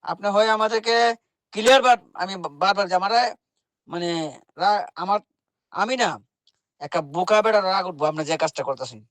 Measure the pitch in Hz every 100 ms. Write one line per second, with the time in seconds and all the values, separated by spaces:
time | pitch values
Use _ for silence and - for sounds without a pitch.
0 | - 170 202 202 220 220 220 226 226 233
1 | 233 233 _ _ _ 214 220 269 247 240
2 | _ - 185 190 165 147 185 202 196 180
3 | 196 233 247 - _ _ _ _ _ 170
4 | 175 170 156 - _ - 185 208 202 -
5 | 180 208 _ _ _ _ _ - 208 262
6 | 214 - _ _ _ _ _ _ 147 170
7 | 151 151 180 214 214 214 190 196 185 156
8 | 147 151 151 156 160 - 135 131 127 113
9 | 110